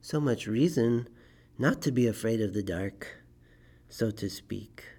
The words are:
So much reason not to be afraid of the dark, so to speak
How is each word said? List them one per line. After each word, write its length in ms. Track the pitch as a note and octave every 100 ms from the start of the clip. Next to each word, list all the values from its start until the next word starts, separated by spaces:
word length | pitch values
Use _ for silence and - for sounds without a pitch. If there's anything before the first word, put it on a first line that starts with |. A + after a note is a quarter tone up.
So 180 | - D3+
much 280 | C#3+ A2+ -
reason 600 | A2 E3 D#3+ A#2 A#2+ A#2+ - - - - -
not 240 | C#3 -
to 100 | D3+
be 160 | B2+ A#2+
afraid 340 | G#2 A2 A2+
of 120 | G#2
the 100 | G#2
dark, 600 | G2 F2 G2 - - - - - - - - - -
so 220 | - A2+
to 180 | G#2 G2+
speak 540 | - - G2+ G2+ - -